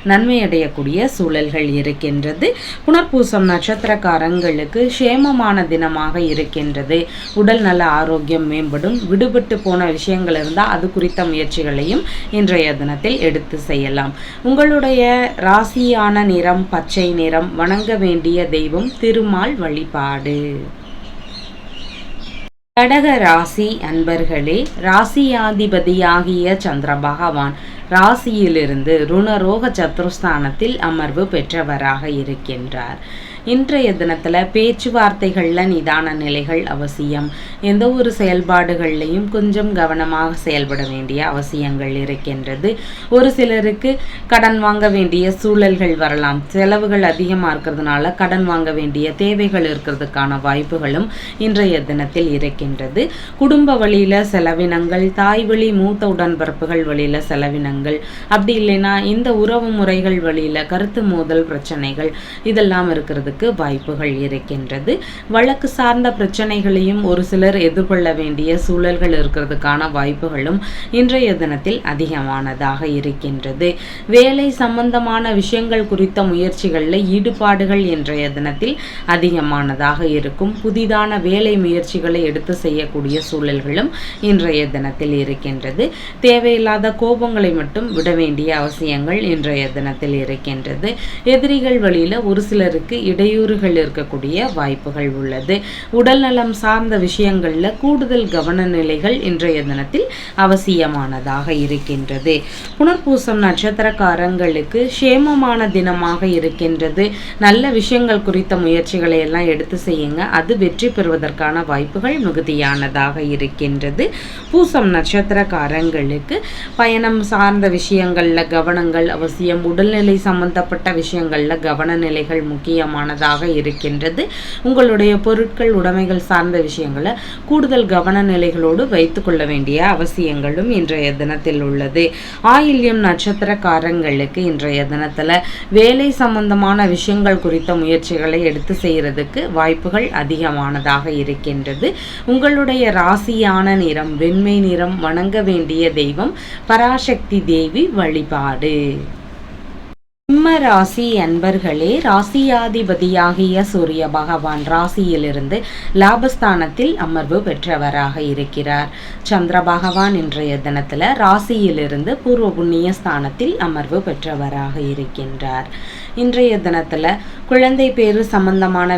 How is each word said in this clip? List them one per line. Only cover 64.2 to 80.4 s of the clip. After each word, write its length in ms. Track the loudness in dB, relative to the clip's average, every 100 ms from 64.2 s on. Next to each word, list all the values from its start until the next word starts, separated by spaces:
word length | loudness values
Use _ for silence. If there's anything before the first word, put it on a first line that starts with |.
இருக்கின்றது. 680 | -4 -6 -6 -8 -8 -6 -2 -4 -6 -14 -2
வழக்கு 340 | 2 2 0 -4 0
சார்ந்த 320 | 2 2 0 0
பிரச்சனைகளையும் 840 | -2 -2 -2 0 2 2 2 0 0
ஒரு 120 | 0 0
சிலர் 280 | 2 2 4 2
எதிர்கொள்ள 420 | 2 0 2 0 0
வேண்டிய 320 | -2 -2 0 0
சூழல்கள் 500 | 2 2 2 2 2 4
இருக்கிறதுக்கான 680 | 2 0 -2 -2 0 0 0 -2
வாய்ப்புகளும் 640 | -2 -2 -4 -2 -2 -2 -4 -6 -2 2
இன்றைய 280 | 2 4 2 0
தினத்தில் 360 | -2 -2 -4 -4 -4
அதிகமானதாக 880 | -2 -2 -2 -4 -4 -6 -4 -4 -2 -4 -2
இருக்கின்றது. 680 | -4 -6 -6 -6 -6 -2 -2 -2 -8 -12 4
வேலை 320 | 6 6 4 0 0
சம்பந்தமான 720 | -2 0 0 0 0 0 0 0
விஷயங்கள் 480 | 0 -2 0 0 0
குறித்த 320 | 0 0 0 0
முயற்சிகள்ல 680 | 0 -2 -2 -2 0 0 0 2 0
ஈடுபாடுகள் 680 | 0 0 2 2 2 2 0
இன்றைய 300 | -2 -2 -4 -4 -4
தினத்தில் 380 | -4 -2 -4 -4 -8 -8 0
அதிகமானதாக 840 | 2 2 2 0 0 -2 0 0 0 0 0
இருக்கும். 340 | -2 -2